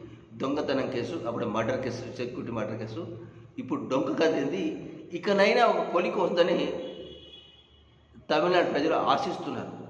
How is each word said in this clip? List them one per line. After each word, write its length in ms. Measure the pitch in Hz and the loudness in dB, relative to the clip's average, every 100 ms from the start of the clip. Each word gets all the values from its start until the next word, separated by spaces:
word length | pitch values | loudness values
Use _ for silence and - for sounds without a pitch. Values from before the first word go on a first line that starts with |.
| - - - | -14 -18 -16
దొంగతనం 560 | 113 139 147 143 131 123 | -6 -2 -2 0 0 0
కేసు, 200 | 120 117 117 117 | -2 -4 -4 -4
అప్పుడు 180 | 117 | -4
మర్డర్ 360 | 113 110 113 - | -2 0 0 0
కేసు, 220 | 120 110 - - | -2 -6 -8 -6
సెక్యూరిటీ 340 | 120 - 127 | -6 -6 -6
మర్డర్ 260 | 117 104 110 | -4 -4 -6
కేసు, 260 | - 110 175 - - - - - | -8 -8 -10 -12 -14 -18 -16 -10
ఇప్పుడు 220 | - 143 - | -4 -4 0
డొంక 200 | 135 156 123 | 0 0 2
కదిలింది. 440 | 160 - - 190 165 - - - - 175 | 2 2 0 -2 -4 -4 -10 -14 -10 -4
ఇకనైనా 480 | 208 196 208 247 | 2 4 6 6
ఒక 180 | 226 170 165 | 6 4 2
కొలికి 260 | 175 202 208 | 2 2 2
వస్తుందని 540 | 170 170 180 151 143 - - - - - - - - - _ - - _ _ - - | 2 4 4 4 0 -4 -8 -10 -14 -16 -20 -20 -20 -20 _ -20 -20 _ _ -12 -2
తమిళనాడు 380 | 156 175 180 160 | 2 4 4 4
ప్రజలు 200 | 147 160 | 2 2
ఆశిస్తున్నారు. 800 | 147 120 139 180 - 151 117 - - | 2 4 2 0 -4 -6 -6 -8 -10